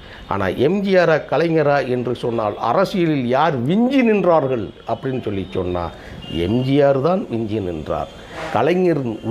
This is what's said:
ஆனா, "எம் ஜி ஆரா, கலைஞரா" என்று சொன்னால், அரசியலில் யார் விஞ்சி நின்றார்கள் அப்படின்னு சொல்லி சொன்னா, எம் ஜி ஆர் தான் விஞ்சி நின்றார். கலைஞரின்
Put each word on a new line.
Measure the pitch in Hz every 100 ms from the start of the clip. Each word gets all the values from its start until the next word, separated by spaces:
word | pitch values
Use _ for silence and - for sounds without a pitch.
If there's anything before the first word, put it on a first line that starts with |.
| - - -
ஆனா, | 98 95 87 135
"எம் | 202
ஜி | 196 185
ஆரா, | 170 151 -
கலைஞரா" | - 165 160 147 143 131
என்று | 123 123 120
சொன்னால், | 127 117 107 104 113
அரசியலில் | 143 190 202 165 151 120 131
யார் | 160 139 123
விஞ்சி | 196 247 277 233
நின்றார்கள் | 214 175 160 135 127 90 - -
அப்படின்னு | 113 135 127 110
சொல்லி | 98 90 95
சொன்னா, | 90 90 85 - - - - 80 85
எம் | 120 131
ஜி | 143 139
ஆர் | 135 147
தான் | 190 -
விஞ்சி | 113 110 107 92
நின்றார். | 82 76 78 71 - - - -
கலைஞரின் | 104 135 180 180 151 123 110 113